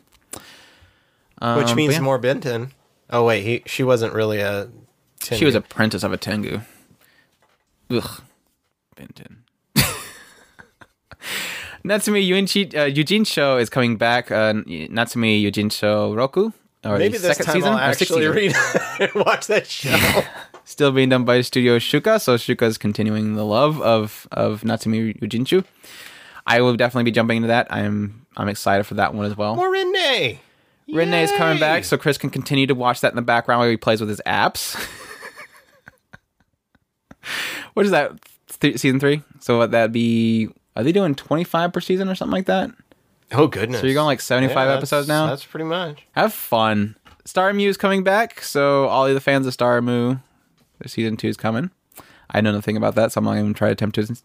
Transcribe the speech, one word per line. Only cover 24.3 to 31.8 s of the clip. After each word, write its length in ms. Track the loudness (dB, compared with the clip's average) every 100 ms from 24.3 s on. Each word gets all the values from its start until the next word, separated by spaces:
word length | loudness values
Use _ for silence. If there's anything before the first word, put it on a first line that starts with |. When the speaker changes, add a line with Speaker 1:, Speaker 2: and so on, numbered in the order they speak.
Speaker 2:
of 320 | -2 -2 -2
Natsume 500 | -4 -4 -2 -2 -2 -6
Yujinchu. 480 | -6 -4 0 0 0 _ -20 -20 -20 -20 -20 -8 2
I 160 | 4
will 140 | 4 2
definitely 280 | 0 0 0
be 60 |
jumping 260 | 2 2 2
into 100 | 2
that. 200 | 2 0
I'm, 540 | -2 -2 -2 -4 -8 _ -6
I'm 120 | -4
excited 340 | -2 0 0 0
for 80 | 0
that 180 | -2 0
one 100 | -4
as 100 | -4
well. 200 | -4 -2
Speaker 1:
More 160 | 0
Ren'ei! 680 | 0 -2 0 0 0 -2 -6 _ _ _ _ -6
Speaker 2:
Ren'ei's 420 | -2 0 2 0
coming 220 | 2 0 2
Speaker 1:
Yay! 40 |
Speaker 2:
back, 240 | 2 0